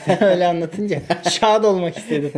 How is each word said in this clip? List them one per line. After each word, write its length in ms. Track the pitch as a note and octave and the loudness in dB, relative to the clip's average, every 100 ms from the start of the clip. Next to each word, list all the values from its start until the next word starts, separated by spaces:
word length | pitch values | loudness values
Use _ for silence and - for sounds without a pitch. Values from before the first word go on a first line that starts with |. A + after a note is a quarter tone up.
| - | -2
<laughs> 120 | F3+ | 2
Öyle 260 | G3+ F3+ F3 | 4 4 2
anlatınca. 540 | E3+ D#3+ F#3 G#3 D3 - F3 F3+ | 0 -4 -4 -4 -4 -4 -4 -2
Şad 340 | - G#3+ A3 | 0 2 4
olmak 340 | G#3+ F#3 E3+ - | 4 2 -2 -6
istedim. 340 | - D3+ C#3+ | -6 -4 -4